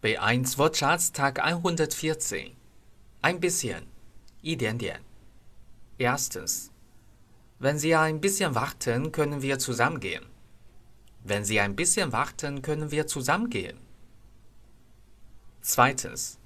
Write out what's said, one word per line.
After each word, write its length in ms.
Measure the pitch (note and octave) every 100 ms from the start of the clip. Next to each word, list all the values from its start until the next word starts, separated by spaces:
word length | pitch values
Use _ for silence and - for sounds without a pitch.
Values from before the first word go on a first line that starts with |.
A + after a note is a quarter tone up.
B 160 | A2 A2
eins 400 | G#2 B2 B2+ C3+
Wortschatz, 540 | D3+ D#3 C#3+ D#3 -
Tag 260 | - C#3 C3
einhundertvierzehn. 1160 | - F3 F3+ E3 D#3 - D#3 D#3 - E2+ - - - - - - - -
Ein 160 | D3+ F3
bisschen. 480 | F3+ F3 B2 E2 - - - - - -
一 140 | D#3 D#3
点 200 | A2 A#2
点. 240 | F#2+ D#2 - - - - - - - - - -
Erstens. 760 | B2 C#3 - - D#2 - - - - - - - - - - -
Wenn 180 | C3 D3
Sie 160 | D#3
ein 260 | D#3+ D#3+ D#3
bisschen 360 | G3 G3 F#3 A#2+
warten, 560 | C#3 - - A#2 D#3
können 300 | D#3 D3 C#3+
wir 180 | C3+ C3+
zusammen 400 | - A#2+ B2 D#3+
gehen. 260 | F#2+ E2 - - - - - - - - - -
Wenn 220 | - G#2
Sie 160 | G#2 G#2+
ein 160 | G2+ G2
bisschen 340 | F3 - E3+
warten, 520 | A2+ C#3+ - D3 C#3+
können 280 | C3+ D3+ D3+
wir 160 | D3 D3+
zusammen 420 | C#3+ C3 F3 A#3
gehen. 300 | G2+ F2+ - - - - - - - - - - - - - - - - - - -
Zweitens. 800 | - - B2+ C3+ - - - -